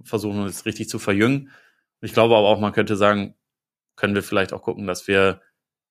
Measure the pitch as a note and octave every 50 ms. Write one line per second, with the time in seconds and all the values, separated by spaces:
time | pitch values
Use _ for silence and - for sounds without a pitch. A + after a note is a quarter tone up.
0 | - - - G#2+ G2 G#2+ G2+ G#2 G2+ G2 F2 - - A2 G#2 - A2 - - G#2+
1 | - - G2 G2 A2 B2 C#3 C#3 C#3 - - - _ _ _ _ _ _ _ -
2 | - G#2 - A#2 A2 A#2 A#2 A2 G#2 G2+ G#2+ G2+ G#2+ G#2 - A2+ G#2 G2+ G#2+ F#2+
3 | G2+ G#2 G#2 G2+ G2 - - _ _ _ _ _ _ _ _ _ _ _ _ -
4 | - G2+ G2+ G2 F#2 - G#2+ G2+ F#2+ - - A2 - - - G#2 G#2 F#2+ F2+ -
5 | - - G2 G2 G2 G2 F2+ - _ _ _ _ _ _ _ _ _ _